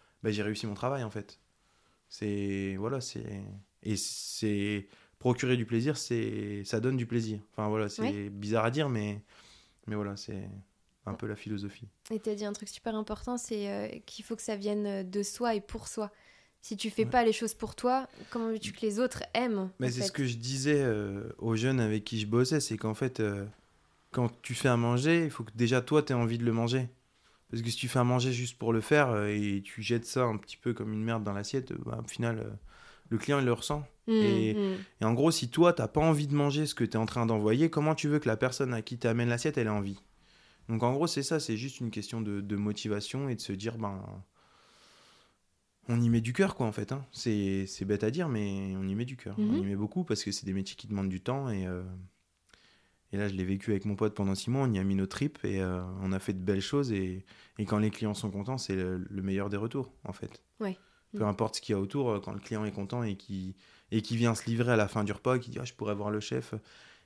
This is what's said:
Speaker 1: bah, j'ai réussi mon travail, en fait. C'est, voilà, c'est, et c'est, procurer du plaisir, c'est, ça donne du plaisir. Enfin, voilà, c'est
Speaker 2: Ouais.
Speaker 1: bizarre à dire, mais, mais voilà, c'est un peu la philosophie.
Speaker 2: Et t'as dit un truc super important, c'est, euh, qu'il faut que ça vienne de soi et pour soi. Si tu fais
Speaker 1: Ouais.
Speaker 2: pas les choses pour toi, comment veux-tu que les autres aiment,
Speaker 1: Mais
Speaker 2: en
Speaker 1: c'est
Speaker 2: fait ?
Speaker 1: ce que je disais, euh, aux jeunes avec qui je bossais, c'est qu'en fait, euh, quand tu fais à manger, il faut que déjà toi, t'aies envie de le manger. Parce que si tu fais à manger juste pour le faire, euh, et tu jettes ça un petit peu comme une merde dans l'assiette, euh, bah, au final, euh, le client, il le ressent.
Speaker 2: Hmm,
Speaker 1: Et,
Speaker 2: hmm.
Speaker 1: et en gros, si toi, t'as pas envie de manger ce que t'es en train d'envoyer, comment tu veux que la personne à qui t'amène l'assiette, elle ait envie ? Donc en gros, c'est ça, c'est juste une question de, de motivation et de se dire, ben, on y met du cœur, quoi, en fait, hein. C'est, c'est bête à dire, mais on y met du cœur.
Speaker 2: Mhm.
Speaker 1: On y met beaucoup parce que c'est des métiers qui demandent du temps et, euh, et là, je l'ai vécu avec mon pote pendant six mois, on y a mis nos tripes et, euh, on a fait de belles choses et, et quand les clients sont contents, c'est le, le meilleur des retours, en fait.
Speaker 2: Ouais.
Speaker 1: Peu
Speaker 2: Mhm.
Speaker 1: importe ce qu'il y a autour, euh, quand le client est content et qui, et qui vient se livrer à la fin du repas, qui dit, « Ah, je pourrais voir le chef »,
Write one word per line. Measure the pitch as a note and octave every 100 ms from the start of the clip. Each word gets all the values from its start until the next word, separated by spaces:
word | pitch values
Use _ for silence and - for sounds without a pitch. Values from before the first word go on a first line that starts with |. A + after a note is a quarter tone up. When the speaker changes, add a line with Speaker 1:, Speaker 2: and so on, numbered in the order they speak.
| _ _
Speaker 1:
bah, | A2
j'ai | G#2
réussi | G#2 G#2+ A2+
mon | G2+
travail, | B2 C#3
en | A2+
fait. | G#2+ G2 - _ _ _ _ _ _ _
C'est, | - G#2+ G2+ G2+ G2 G2 F#2+
voilà, | A2 C3+
c'est, | A#2+ A#2 A2+ G2+ G2 G2 - _
et | - G2
c'est, | - - - - A2 G#2 G2+ G#2 G2 - - _
procurer | B2+ B2 B2+ B2
du | A2
plaisir, | A#2 C3 C3+
c'est, | - A#2 A2 G#2+ G#2 G2+ G2
ça | A2
donne | B2 C3
du | A#2
plaisir. | A#2+ A2 G#2 -
Enfin, | - G#2+
voilà, | G#2+ G#2
c'est | D3+
Speaker 2:
Ouais. | A3 G2+ G2+
Speaker 1:
bizarre | G2+ G2+ A2 A2+
à |
dire, | C3+ D3
mais, | A#2 G#2 G#2 - - - - _ _ -
mais | G#2
voilà, | G2+ G2
c'est | - G2+ G2 G2 F#2+ _ _ _ G#2
un |
peu | G2+ G#2+
la | G#2
philosophie. | G#2+ G#2 G2+ - A2 _ -
Speaker 2:
Et | A3
t'as | A3 G#3
dit | G#3
un |
truc | G#3 G#3
super | - A#3 G#3+
important, | G#3+ G#3+ - B3
c'est, | - G#3+ G3+
euh, | G3+ G#3 - -
qu'il | -
faut | G#3+ A3+
que |
ça | - G#3
vienne | G3+ G#3 G#3 G3 F#3
de | G3+
soi | G3+ - A#3+ G#3
et |
pour | G3+ A3+ -
soi. | - G#3 - - - _ _
Si | - G#3
tu | A3
fais | A3 A3+
Speaker 1:
Ouais. |
Speaker 2:
pas | B3
les | A3+
choses | G#3+ A3+
pour | - A3 -
toi, | B3 C4 C4 - -
comment | A#3+ A3+
veux-tu | A3 -
que | -
les | A3 G#3
autres | B3+ - - A3
aiment, | B3 G#3 F#3+ -
Speaker 1:
Mais | B2+
Speaker 2:
en |
Speaker 1:
c'est | B2
Speaker 2:
fait ? | F#3+
Speaker 1:
ce |
que | - C3
je | A#2
disais, | A#2+ C3+ C#3 D3
euh, | C3 G#2+ G#2 G2 - -
aux | A2+ A2
jeunes | B2 C3
avec | A2 G#2+
qui | G#2 A2+
je | G#2+
bossais, | A#2 B2+ D#3
c'est | - A2
qu'en | A2+ G#2+
fait, | C3 B2+
euh, | G#2+ G2+ G2+ - _ _ _ _ _
quand | - A#2+ -
tu | - A#2+
fais | C3+
à | A#2+
manger, | A#2 A#2+ D3 E3+ D#3+
il |
faut | -
que | A2+ A2
déjà | A#2+ B2+
toi, | A#2+ D3+
t'aies | D3 B2+
envie | A#2 A#2
de | A#2
le |
manger. | A2+ A#2 C3 B2 - _ _ _ _ _
Parce | A#2
que | A#2
si | A#2
tu | B2
fais | B2+
à |
manger | B2 B2 B2+
juste | B2 B2 -
pour | A2+
le | A2+
faire, | - D3 C3+
euh, | G#2+ G#2
et | G#2 G#2 G2
tu | G2 -
jettes | G#2 A#2 A#2
ça | C3
un | B2 G#2
petit | - -
peu | B2
comme | A2 G#2+
une | G#2+
merde | A2 A2+
dans | G#2
l'assiette, | G2+ G#2 C3+ B2+
euh, | - A#2+
bah, | A#2+
au | A#2
final, | - A#2 A2
euh, | A2 G2+ - - - - -
le | A2+
client, | - C#3+
il | B2+
le |
ressent. | A#2 - D3 C#3+ - -
Speaker 2:
Hmm, |
Speaker 1:
Et, | A3 G#3 G3 F#3+ G#3+
Speaker 2:
hmm. | G3 F#3+ G3 _
Speaker 1:
et | A2
en |
gros, | A#2+ D#3
si | D#3+ B2
toi, | D#3 F3
t'as | F3 A2
pas | D#3
envie | D#3+ D3 D3
de |
manger | D3 C#3+ C#3+ D3+
ce |
que | -
t'es | A2+ A2
en | A2
train | B2 A2+
d'envoyer, | A2 G#2+ B2 D#3+
comment | D3+ D3+
tu | D#3 D3+
veux | D3
que | B2+
la | A2
personne | B2+ - C3+
à | A#2
qui | - A#2+
t'amène | A#2 A2+ A#2+
l'assiette, | A#2+ D#3 C#3
elle | A2
ait |
envie ? | G#2 G2 G2 - _ _ _ _ _ -
Donc | A2+
en | A#2+
gros, | C#3 E3
c'est | C#3
ça, | C#3 D#3+
c'est | D3 A2
juste | C3 -
une | A#2+
question | G#2+ G2+ A2+
de, | G#2+ G2+
de | G2+ G#2
motivation | G#2 G#2 G#2+ G#2 - C3 C#3
et | A2+
de |
se | -
dire, | F#2+ A2 A2+
ben, | G#2 F#2+ G2 G2 F#2+ _ _ _ _ _ - - - - _ _ _ _ _ _ -
on | A#2
y | A#2
met | A#2
du | A2+
cœur, | B2 F#3+ -
quoi, | A#2
en |
fait, | G#2+ G#2
hein. | C#3 C3
C'est, | - A#2 G#2 G2 G2 F#2+
c'est | - G2
bête | G#2
à | A2
dire, | D3 -
mais | A2 G2+ G2 G2 F#2+
on | F#2+
y | G2+
met | B2
du | C3
cœur. | - G#2
Speaker 2:
Mhm. | G#3+
Speaker 1:
On | B2
y | G3
met | -
beaucoup | G#2 F#3
parce | E3+ G#2+
que | G2+
c'est | F#2+ G2
des |
métiers | G2 F#2+ -
qui | G#2
demandent | G2+ F#2+
du | F#2
temps | - C3+ C3+
et, | G2+ F#2
euh, | F2+ F#2 F#2 F#2 _ _ _ _ - _ _ _ _ _
et | G2
là, | G#2
je | F#2+
l'ai | F#2
vécu | G2 G#2+
avec | G2 G#2+
mon | G2
pote | G#2+ -
pendant | G2
six | F#2+ -
mois, | C3 C3+
on |
y | G2+
a |
mis | G2 G2
nos | F#2+
tripes | - D3 -
et, | G2+ G2
euh, | F#2 F2+ F2+ F#2+
on | F#2+
a | F#2+
fait | G2
de | F#2+
belles | F#2 G2
choses | - C#3+ C3+
et, | G2+ F#2 F#2 - - - -
et | G2
quand | G#2
les | G#2+
clients | - G#2+ G2+
sont | G#2+
contents, | G2 G2+ C3
c'est | - F#2+
le, | F#2 F#2
le | - G2
meilleur | G2 F#2+ G2+
des | G2+
retours, | A2 C#3 B2+ - -
en |
fait. | - - - _ _
Speaker 2:
Ouais. | G#3 F#3+ _ _ _
Speaker 1:
Peu | G#3
Speaker 2:
Mhm. | G#2
Speaker 1:
importe | G2+ G#2+ -
ce |
qu'il | -
y | G2+
a |
autour, | G2 C#3+ B2
euh, | G#2
quand | -
le | G2+
client | - A2 G#2+
est |
content | G2 G2 B2
et | A2+ G2
qui, | - F#2+ F#2 F#2+ - - _
et | A2+
qui | - A#2
vient | A#2
se | A2 -
livrer | A#2 A#2+
à | A2+
la | G2+
fin | A2
du | G#2
repas, | G2+ B2+ B2+
qui | A#2+
dit, « | B2
Ah, | B2
je |
pourrais | - G#2+
voir | G2+ G#2
le | G#2
chef », | G#2 B2 A#2 A2 - - - -